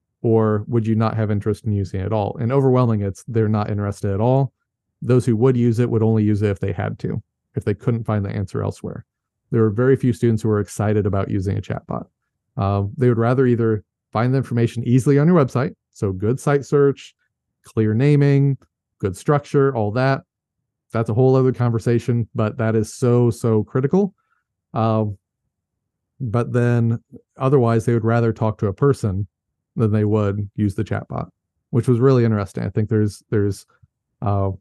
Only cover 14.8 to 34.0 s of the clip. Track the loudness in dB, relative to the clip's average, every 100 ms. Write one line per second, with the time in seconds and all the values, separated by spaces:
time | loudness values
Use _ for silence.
14.8 | 0 2 4 4 4 4 2 0 -4 -8
15.8 | _ -6 -4 -2 -2 -2 0 -2 0 2
16.8 | 2 0 -8 _ _ _ _ _ -8 -2
17.8 | 0 2 4 4 4 4 2 -2 _ _
18.8 | _ _ -6 -4 -2 -2 0 0 0 0
19.8 | -4 -2 0 -2 -6 _ _ _ _ _
20.8 | _ -4 -2 2 2 4 2 0 -2 -2
21.8 | 0 -2 0 -2 -4 -4 -4 -2 -2 0
22.8 | -2 -2 0 2 2 0 0 0 0 -2
23.8 | 0 0 -2 -6 _ _ _ _ _ -2
24.8 | 0 0 -2 -6 _ _ _ _ _ _
25.8 | _ _ _ -12 -4 -4 -2 0 2 2
26.8 | 0 -2 -8 -20 _ -6 0 2 2 2
27.8 | 0 0 2 2 0 0 -2 -2 -4 0
28.8 | 0 2 -2 -4 -6 _ _ _ _ -2
29.8 | 0 2 2 2 0 -2 -6 -2 -2 -2
30.8 | -4 -6 -6 -8 -10 _ _ _ _ -2
31.8 | 2 4 4 4 4 0 -2 -6 -4 -2
32.8 | 0 0 0 -4 _ -2 0 -4 -12 _
33.8 | _ _